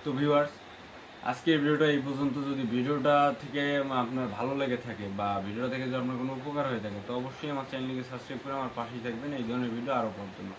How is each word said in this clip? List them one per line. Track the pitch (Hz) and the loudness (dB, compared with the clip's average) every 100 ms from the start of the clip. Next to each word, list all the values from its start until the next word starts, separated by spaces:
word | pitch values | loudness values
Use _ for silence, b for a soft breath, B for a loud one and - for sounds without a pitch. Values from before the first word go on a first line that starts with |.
তো | 151 131 | -2 2
viewers, | 147 147 147 - - - - - - - - | 6 6 4 -4 -18 -18 -16 -16 -16 -6 -4
আজকের | 131 170 156 | 0 4 6
ভিডিওটা | 147 147 151 | 6 6 6
এই | 143 135 | 6 2
পর্যন্ত। | 135 139 143 139 | 0 0 0 0
যদি | 135 120 | 0 2
ভিডিওটা | 120 127 147 147 143 143 139 | 2 2 4 6 8 6 2
থেকে | 139 143 143 143 135 127 | -4 -2 2 2 2 0
আপনার | 117 131 123 104 | 0 0 -2 -2
ভালো | 123 139 | -2 0
লেগে | 135 123 120 | 0 0 -4
থাকে | 101 101 98 | -6 -6 -2
বা | 101 101 98 | -2 -2 -2
ভিডিওটা | 107 127 | -4 -2
থেকে | 131 127 | -2 -2
যদি | 127 | -2
আপনার | 123 123 | -2 -2
কোনো | 131 131 | -4 -4
উপকার | 143 143 135 | -4 -2 0
হয়ে | 117 101 | -2 -4
থাকে | 101 95 | -6 -4
তো | 123 | -4
অবশ্যই | 131 131 151 | -4 -6 -4
আমার | 143 131 | -4 -4
চ্যানেলটিকে | 135 131 127 123 | -4 -4 -4 -6
সাবস্ক্রাইব | 123 - 127 | -10 -8 -8
করে | 139 135 | -4 -4
আমার | 127 120 | -4 -4
পাশেই | 117 123 120 | -6 -4 -6
থাকবেন | 113 143 139 | -4 -6 -4
এই | 113 | -2
ধরনের | 123 123 117 | -2 -2 -2
ভিডিও | 127 127 | 0 0
আরও | 113 95 | 0 -4
পাওয়ার | 98 95 | -10 -10
জন্য। | 95 | -10